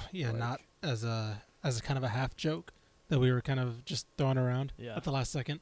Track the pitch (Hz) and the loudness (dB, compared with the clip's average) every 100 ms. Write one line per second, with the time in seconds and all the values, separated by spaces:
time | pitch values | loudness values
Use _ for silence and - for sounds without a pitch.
0 | - 185 123 113 117 127 - - 165 117 | -8 -4 -2 0 -2 -4 -10 -8 -4 -2
1 | 117 113 107 104 - _ 139 113 - 135 | -2 -2 -2 -6 -12 _ -2 -2 0 0
2 | 123 120 131 - 156 165 - - _ _ | 0 0 -2 -2 -2 -2 -6 -20 _ _
3 | - 143 127 123 139 131 123 117 - 127 | 0 4 6 4 2 0 0 -4 -6 -6
4 | - - 135 131 123 127 139 - 120 165 | -4 0 2 4 4 2 -2 -6 -8 -6
5 | 160 135 120 139 123 151 | -2 0 0 -2 -4 -6